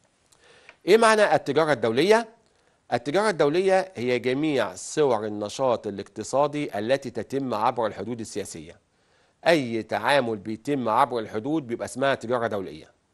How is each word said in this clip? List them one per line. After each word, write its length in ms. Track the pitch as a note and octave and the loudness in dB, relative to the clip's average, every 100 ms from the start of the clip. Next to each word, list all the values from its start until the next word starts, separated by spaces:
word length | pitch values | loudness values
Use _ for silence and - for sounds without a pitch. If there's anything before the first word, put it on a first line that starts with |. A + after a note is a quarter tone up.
| _ _ _ _ _ - - - D#3+ | _ _ _ _ _ -20 -20 -8 4
إيه 100 | G#3+ | 6
معنى 360 | A3+ A3 G3 | 8 6 6
التجارة 380 | D3 - C3+ D#3 | 4 2 2 4
الدولية؟ 560 | C3+ A#2 A2+ F3 A3 A#3 - _ _ _ _ - | 2 2 2 4 4 2 -12 _ _ _ _ -6
التجارة 380 | B2 - E3 G#3+ | -4 -2 0 0
الدولية 640 | E3+ D3 E3 F#3+ F#3+ - - | 2 2 2 2 2 0 -4
هي 220 | B2 B2 | -2 0
جميع 560 | A#2 C3 D#3 C3+ G2+ | 0 0 0 0 -2
صور 520 | F#2 - - D3 A2+ G#2+ | -6 -8 0 2 2 -2
النشاط 600 | G#2 G#2 - C3 A2 G#2+ | -6 -8 -2 0 0 -2
الاقتصادي 920 | G2 G2+ - G#2 C3 D3 D3 D3 G2+ | -8 -10 -12 -4 0 0 0 -6 -4
التي 320 | G#2+ C3+ C3 | -2 -2 -2
تتم 440 | A2+ G2+ C3+ C3+ | -10 -6 -6 -4
عبر 320 | G#2+ A#2 B2+ A2 | -2 -2 0 -4
الحدود 340 | G2 G2+ A#2+ | -4 -8 -8
السياسية. 600 | G#2+ G#2 G2 E2+ D#2 - _ _ _ _ _ _ - | -8 -10 -10 -12 -16 -20 _ _ _ _ _ _ 2
أي 360 | E3+ B2 A2+ | 2 2 -4
تعامل 540 | G#2+ G#2 A2+ C#3 A#2+ A2 | -4 -4 2 2 2 -4
بيتم 520 | G2 A2 - C#3+ A#2 | -6 -10 -4 -4 0
عبر 300 | A2 C3+ A#2+ | 2 2 0
الحدود 480 | G#2 A2 B2+ D#3+ B2 | -6 -8 -4 -6 -4
بيبقى 180 | A#2 | -8
اسمها 300 | - B2+ C#3 | -8 -4 -2
تجارة 320 | C3 A2+ B2 A2+ | -2 -2 -2 -2
دولية، 440 | G2+ F2 D#2 - _ _ | -4 -8 -12 -18 _ _